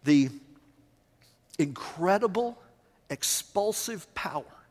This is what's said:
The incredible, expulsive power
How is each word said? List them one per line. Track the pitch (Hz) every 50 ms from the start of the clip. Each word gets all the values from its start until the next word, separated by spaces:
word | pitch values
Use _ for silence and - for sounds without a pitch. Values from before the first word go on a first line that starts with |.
| _
The | 147 151 143 139 127 - - - - - - _ _ _ _ _ _ _ _ _ _ _ _ _ _ _ _ _ _ - -
incredible, | 160 143 131 - - - - - 165 180 196 208 233 220 180 226 240 240 240 - - - - _ _ _ _ _ _ _
expulsive | 143 - - - - - - - - 202 202 214 214 - - - 226 196 - - _
power | - - 170 143 151 131 - - - - _